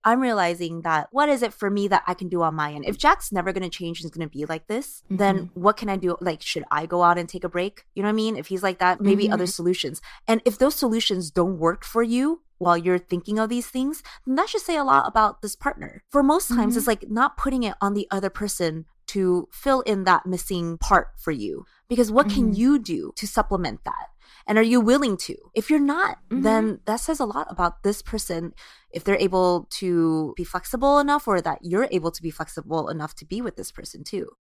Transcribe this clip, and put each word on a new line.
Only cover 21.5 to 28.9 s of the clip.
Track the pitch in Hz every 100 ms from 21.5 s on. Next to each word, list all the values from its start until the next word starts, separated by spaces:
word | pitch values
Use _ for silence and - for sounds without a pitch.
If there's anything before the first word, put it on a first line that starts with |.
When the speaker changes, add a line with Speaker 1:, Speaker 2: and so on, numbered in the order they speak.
| 78 - _ _
Speaker 1:
Because | 240 226
what | 220 294
can | 202
Speaker 2:
Mm-hmm. | 226 202
Speaker 1:
you | 247 285
do | 208 151 76 -
to | 208
supplement | - 208 190 175 -
that? | - - - _ _ - -
And | 214
are |
you | 226 247
willing | 220 269 269 190
to? | - - -
If | - 220
you're | 311
not, | 285 302 381 - -
Speaker 2:
Mm-hmm. | 247
Speaker 1:
then | 214 220 220 196 -
that | 226
says | - 311
a | 233
lot | 202 156
about | 180 175 -
this | 196 208
person, | - 220 - 165 170 - - - _